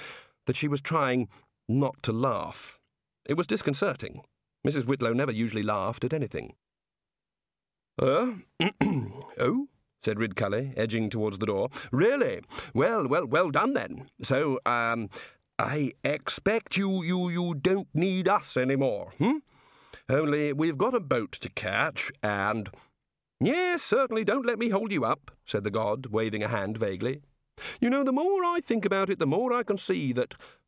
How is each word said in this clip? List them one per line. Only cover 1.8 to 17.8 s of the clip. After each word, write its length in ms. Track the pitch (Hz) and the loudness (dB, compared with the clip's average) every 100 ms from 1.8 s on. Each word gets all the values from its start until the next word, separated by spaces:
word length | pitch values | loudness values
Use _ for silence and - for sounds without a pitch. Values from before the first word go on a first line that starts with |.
| 139 - | 2 0
to 100 | - | -2
laugh. 680 | 113 131 101 80 - - - _ _ _ _ | 0 0 0 -4 -10 -16 -20 _ _ _ _
It 100 | - | -2
was 120 | 156 165 | -2 0
disconcerting. 800 | 214 - 143 196 127 - - - _ _ _ | -2 -2 0 -2 -2 -8 -12 -18 _ _ _
Missus 200 | 139 147 | -2 0
Whitlow 280 | 120 131 117 | 0 0 2
never 180 | 120 127 | 2 0
usually 320 | 110 117 107 | 0 0 0
laughed 420 | 104 104 98 - | 0 0 -2 -2
at 80 | 131 | -2
anything. 420 | 156 113 69 57 - _ _ _ _ _ _ _ _ _ _ _ _ _ - | -2 -2 -6 -8 -14 _ _ _ _ _ _ _ _ _ _ _ _ _ 0
"Uh, 320 | 131 143 247 190 - - | 2 4 0 -4 -10 -2
<clears throat> 240 | 180 - 208 151 101 131 - - | -2 0 0 0 -4 -10 -12 -2
oh?" 300 | 127 240 285 _ _ _ | 0 0 -4 _ _ _
said 160 | 113 107 | -4 -2
Ridcully, 540 | 113 87 101 107 139 123 | -2 -2 -2 -2 -2 -2
edging 340 | 110 113 107 | 0 0 0
towards 280 | 110 107 98 | 0 -2 0
the 80 | 107 | 0
door. 240 | 98 120 - - | 0 -2 -4 -2
"Really? 500 | 127 214 277 156 90 - - - | 2 4 4 2 -2 -8 -14 -4
Well, 320 | 113 180 220 131 | 2 2 2 2
well, 200 | 147 131 | 0 2
well 240 | 147 180 | 2 4
done 240 | 143 233 | 4 2
then. 360 | 277 - - - - | 0 -4 -8 -16 -6
So, 380 | 127 135 151 135 117 | 0 2 2 0 0
um, 420 | 120 117 117 104 - - - _ - | 2 2 0 -4 -10 -18 -20 _ -4
I 340 | - 147 135 - | -2 0 -2 -2
expect 720 | 135 151 - - 196 226 - 185 | -4 -2 -4 -2 0 0 0 -2
you, 280 | 196 190 | 0 0
you, 240 | 165 180 180 | 0 0 0
you 260 | 175 175 | 0 -2
don't 340 | 147 180 196 | 0 2 2